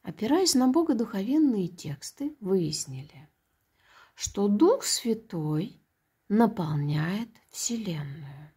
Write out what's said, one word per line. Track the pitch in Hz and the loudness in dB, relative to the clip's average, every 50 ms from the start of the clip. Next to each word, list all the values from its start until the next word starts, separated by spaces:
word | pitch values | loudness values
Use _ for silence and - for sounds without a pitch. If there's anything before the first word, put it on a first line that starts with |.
опираясь | _ 196 160 - 208 226 285 359 381 349 - | _ -14 -8 -6 0 2 2 4 4 4 4
на | 247 254 254 | 4 4 4
богодуховенные | 262 330 330 320 269 220 233 226 - 190 196 233 277 311 311 277 226 202 180 | 4 2 2 2 0 0 -2 -4 -4 -4 -2 2 4 4 4 4 4 0 -2
тексты, | 170 - - - 151 139 - - - - - 277 294 302 _ | -4 -6 -10 -10 -10 -10 -10 -12 -18 -12 -8 -8 -8 -8 _
выяснили, | 214 180 190 190 170 151 151 - - 139 131 131 139 - - 135 151 _ _ _ _ _ _ _ _ _ _ _ _ _ _ - - _ _ | -2 0 0 0 0 0 -4 -6 -8 -8 -10 -12 -14 -16 -20 -20 -20 _ _ _ _ _ _ _ _ _ _ _ _ _ _ -20 -20 _ _
что | - - - - 202 202 | -12 -12 -8 -2 0 2
Дух | 208 202 214 320 370 508 539 - | 2 6 6 6 6 6 2 0
Святой – | - - - - 240 220 226 - _ - 165 151 151 151 151 185 254 - _ _ _ _ _ _ _ _ _ _ _ | -4 -4 -2 0 -2 -2 -2 -4 _ -6 -4 -2 0 0 -2 -2 -4 -8 _ _ _ _ _ _ _ _ _ _ _
наполняет | 202 220 233 - 226 - 170 151 151 147 143 147 151 151 156 170 190 214 233 - _ _ _ _ | 4 4 4 4 2 -2 -4 -2 -2 -2 -2 0 -2 -2 -2 -2 -4 -6 -8 -10 _ _ _ _
Вселенную. | - - - - 240 226 214 190 165 151 143 139 139 160 143 139 139 139 151 151 _ | -12 -8 -6 -6 -6 -4 -4 -6 -6 -6 -8 -10 -12 -14 -14 -16 -18 -18 -20 -20 _